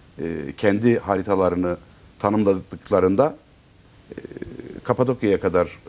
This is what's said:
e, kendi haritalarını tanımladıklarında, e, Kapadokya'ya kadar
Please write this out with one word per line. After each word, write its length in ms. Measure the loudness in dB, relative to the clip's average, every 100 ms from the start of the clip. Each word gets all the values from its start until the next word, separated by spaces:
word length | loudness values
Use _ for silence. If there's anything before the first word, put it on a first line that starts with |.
| -20 -10
e, 40 | -8 -6 -8 -2
kendi 420 | 0 2 2 2
haritalarını 800 | 0 -2 0 2 2 0 -2 -4 -10 -20 -20 -4
tanımladıklarında, 1160 | 0 2 2 2 -2 -12 0 2 4 4 2 0 _ _ _ _ _ -20 -18
e, 80 | -16 -14 -14 -14 -14 -16 -10
Kapadokya'ya 560 | -2 0 0 0 0 2
kadar 400 | 2 0 0 -6